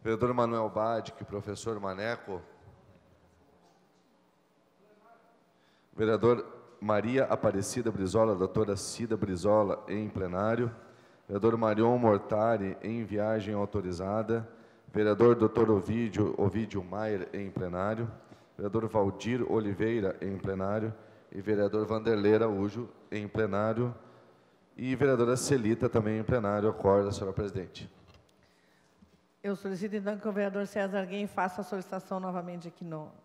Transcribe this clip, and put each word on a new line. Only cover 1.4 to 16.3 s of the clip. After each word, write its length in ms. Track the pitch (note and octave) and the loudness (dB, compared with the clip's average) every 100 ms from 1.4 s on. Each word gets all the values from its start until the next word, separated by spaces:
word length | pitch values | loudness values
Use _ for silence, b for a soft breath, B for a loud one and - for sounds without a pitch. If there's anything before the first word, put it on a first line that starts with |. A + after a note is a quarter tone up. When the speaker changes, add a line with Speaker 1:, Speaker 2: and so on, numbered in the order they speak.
| G2+ G2+ - - | -8 -10 -8 -6
Speaker 1:
Maneco. 600 | G2 F#2+ G#2+ A#2 - F#2 E2+ - - - _ - _ _ _ _ _ _ _ _ _ _ _ _ _ _ _ _ _ _ G3+ G#3 G#3+ A#3 _ _ _ b b b b | -6 -6 -6 -6 -8 -12 -12 -20 -20 -20 _ -20 _ _ _ _ _ _ _ _ _ _ _ _ _ _ _ _ _ _ _ _ _ -20 _ _ _ b b b b
Vereador 520 | - G#2+ G#2+ A2 A#2+ - - - - | -2 2 4 6 4 0 -14 -20 -10
Maria 420 | G#2 G#2 G#2 C3 | 0 0 2 0
Aparecida 680 | C3+ - A2+ G2 G2+ - A2+ | 2 2 2 0 -2 -2 -2
Brizola, 460 | G2 F#2+ G#2 A2+ G2 | -2 0 2 2 2
doutora 400 | F#2 A2 G#2+ G2 | 0 0 0 -2
Cida 400 | - - A2+ G#2+ | -6 -8 -4 -2
Brizola, 680 | G2 F2+ F#2+ G#2+ G2+ - - | -2 0 4 4 4 0 -4
em 220 | G2+ G#2+ | -6 -4
plenário. 680 | G2+ F#2 F2+ G#2+ A#2 A#2+ - B B B B B | -4 -4 -2 0 0 -2 -6 B B B B B
Vereador 300 | G2+ G#2+ A2+ | 2 2 4
Marion 400 | A2+ G#2+ A2+ B2 | 2 4 4 6
Mortari, 800 | A#2 G2+ - G#2+ A2+ A2 F#2+ - | 4 4 2 0 2 2 -2 -6
em 220 | G2 A#2 | -8 -6
viagem 500 | G#2+ G#2 G#2 A2 G2+ | -4 -2 -2 -2 -2
autorizada. 960 | G#2 G2+ G#2 F#2 F2 F#2+ G#2+ G#2+ A2+ A2+ B B B B | -4 -4 -4 -4 -4 -2 -2 0 -2 -4 B B B B
Vereador 480 | G2+ G#2+ G2+ A#2 A#2 | 0 2 6 8 8
doutor 340 | G#2+ - A2 | 4 4 4
Ovidio, 640 | G#2+ F#2 A2 A#2 F#2 G#2 | 4 2 -2 -2 0 0